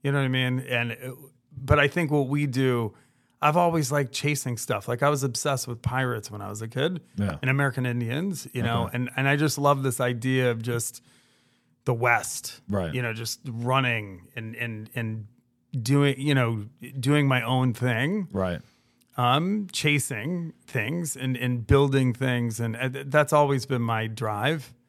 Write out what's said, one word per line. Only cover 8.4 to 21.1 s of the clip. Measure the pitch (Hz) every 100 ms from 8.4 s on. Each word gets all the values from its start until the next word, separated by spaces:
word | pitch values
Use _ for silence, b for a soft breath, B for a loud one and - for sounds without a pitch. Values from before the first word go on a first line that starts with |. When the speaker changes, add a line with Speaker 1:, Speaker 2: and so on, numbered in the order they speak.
| -
Speaker 1:
you | 127
know, | 117 117 117
Speaker 2:
Okay. | 123
Speaker 1:
and, | 123 -
and | 135
I | 143
just | 151 143
love | 143 143
this | 135 120
idea | 123 120 131 131 127
of | 113
just | 113 120 - - b b b b b b b _ -
the |
West, | 120 123 117 - - - - -
Speaker 2:
Right. | 101 85
Speaker 1:
you | 127
know, | 120
just | 110 113 - 139
running | 117 120 131 131 113 101 92 90 -
and, | 113 113
and, | 120 110 110 -
and | 113 110 104 _ _ _ _ 131
doing, | 113 143 143 131
you | 143 139
know, | 117 113 104 _ 120 135
doing | 123 147 139
my | 127
own | 117 127 127
thing. | 110 127 117 139 208 185
Speaker 2:
Right. | 98 92 85 - b b b _ -
Speaker 1:
Um, | 123 135 175 208 196
chasing | - 151 147 - 117 127 180 165 - -
things | - 107 170 165